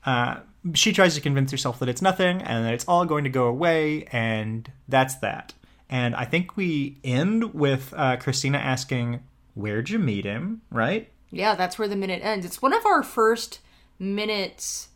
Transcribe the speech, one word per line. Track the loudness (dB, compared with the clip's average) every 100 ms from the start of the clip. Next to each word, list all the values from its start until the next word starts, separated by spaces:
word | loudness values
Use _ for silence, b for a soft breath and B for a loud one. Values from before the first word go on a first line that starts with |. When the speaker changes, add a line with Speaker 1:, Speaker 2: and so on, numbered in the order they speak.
Speaker 1:
Uh, | 0 0 0 -4 -12 -10 -4
she | 2 2
tries | 6 4
to | 4
convince | 0 2 2
herself | 0 -4 -2
that | -4
it's | 2
nothing | 0 4 2 2
and | -2 -2
that | 0
it's | -2 2
all | 2
going | 4 0
to | 0
go | 2 2
away, | 2 2 2 2 -2 -4
and | -2 0 0 -2 -6 -8 -20 0
that's | 2 2 0
that. | -4 -6 -12 -20 b b b
And | -2 0
I | -2
think | -2 -2 -2 -2
we | -2 0 -2 -6
end | -2 0 2 2 0
with, | 0 2 2 -2 -2
uh, | 0 0
Christina | -2 -2 0 0
asking, | 0 -2 -2 -4 -2 -6 -12 _ _
"Where'd | -8 -4 -2 -2
you | 0
meet | 0 0
him?" | -4 -6 -6 -8 _
Right? | 0 0 0 -6 _ _
Speaker 2:
Yeah, | -2 0
that's | 2 -2 -2
where | -4
the | -2
minute | -2 -2
ends. | -2 -4 -6
It's | 0
one | 2
of | 4 4
our | 4
first | 2 2 4 4 -2 -14 b b b _
minutes | -4 -2 -2 -2 -4 -6 -10 -10 -12